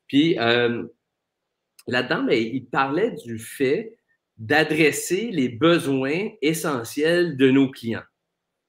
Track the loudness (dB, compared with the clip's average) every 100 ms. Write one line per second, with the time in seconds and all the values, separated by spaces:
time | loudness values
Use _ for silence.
0 | -2 0 2 2 2 2 2 -2 -8 -14
1 | _ _ _ _ _ _ _ _ -4 -2
2 | 0 -2 0 0 0 -4 -6 -2 -2 0
3 | -2 -4 -10 -12 -10 -2 0 0 -4 -14
4 | _ _ _ -12 0 2 2 2 2 2
5 | -4 -4 -2 -2 -2 2 4 4 2 -2
6 | 0 -2 -6 -2 -2 -2 -2 -4 -6 -2
7 | 0 2 0 2 4 4 2 -2 -8 -8
8 | -10 _ _ _ _ _